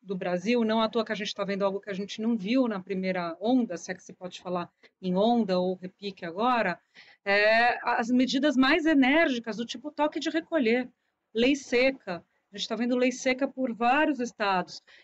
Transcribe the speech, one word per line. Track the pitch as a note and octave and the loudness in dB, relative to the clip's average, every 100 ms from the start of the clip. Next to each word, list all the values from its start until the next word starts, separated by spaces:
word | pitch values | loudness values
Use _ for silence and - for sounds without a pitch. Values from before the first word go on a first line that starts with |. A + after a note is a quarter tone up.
do | F#3 F#3+ | -10 -6
Brasil, | F#3 F3+ F#3+ A#3+ A3 | -2 -2 0 2 2
não | A3 | 2
à | A3 | 0
toa | A#3 A3 | 0 -2
que | |
a | G#3 | -4
gente | G#3 | -6
tá | - G3 | -6 -4
vendo | G3 | -2
algo | G3 G3 | -2 -2
que | G#3 | -8
a | |
gente | F#3+ G3+ - | -8 -8 -4
não | A3 A3+ | -2 -2
viu | F#3 B3+ B3 | 0 0 0
na | G3 | -2
primeira | F#3+ G3 F#3 F3+ E3+ E3 | -6 -4 -4 -4 -4 -4
onda, | G#3+ B3+ A3 E3+ | 0 0 0 -4
se | - | -10
é | F3+ | -12
que | |
se | - | -12
pode | - F3+ - | -14 -14 -12
falar | F#3 F3+ E3+ _ - _ | -6 -6 -6 _ -20 _
em | F#3 F3+ | -2 2
onda | A3 A#3+ G3 F3+ | 4 4 2 2
ou | F3+ F#3 | 0 -4
repique | F#3 - G3+ F#3+ E3+ | -8 -12 -12 -10 -10
agora, | E3+ A#3+ A#3+ G3 E3+ _ - - - | -2 0 2 0 -2 _ -20 -20 -10
é | G3+ G3+ F#4+ A3+ A#3+ - - | 0 2 4 4 4 0 -2
as | - A3+ | -2 2
medidas | B3 C4 C4 D4+ B3+ | 2 2 2 2 4
mais | C4 E4+ D#4 | 4 4 4
enérgicas, | C#4+ B3+ D4+ E4 A#3+ A#3 G#3 | 4 6 4 4 0 -6 -8
do | A#3 | -8
tipo | - D4+ | -10 -10
toque | D4 D4+ D#4 | -2 -2 -2
de | D4 | -4
recolher, | D#4 E4 E4 A3 A#3+ B3+ _ _ _ _ | -4 -2 0 2 0 -2 _ _ _ _
lei | A3 B3+ C#4+ | 0 2 2
seca. | - A#3+ C4 C4+ - F3 - _ _ | 0 2 2 0 -6 -10 -12 _ _
A | G3+ | -10
gente | - | -6
tá | A3 | -4
vendo | A#3+ B3 | 0 2
lei | B3+ | 2
seca | B3+ C4 B3+ C4+ | 0 -2 -2 -2
por | C4 C4 | -4 -6
vários | G3+ A#3 C#4 D#4 B3 | -2 2 2 2 0
estados. | A#3+ - G3+ F#3 F3 - - - | -4 -4 -2 0 -2 -10 -20 -20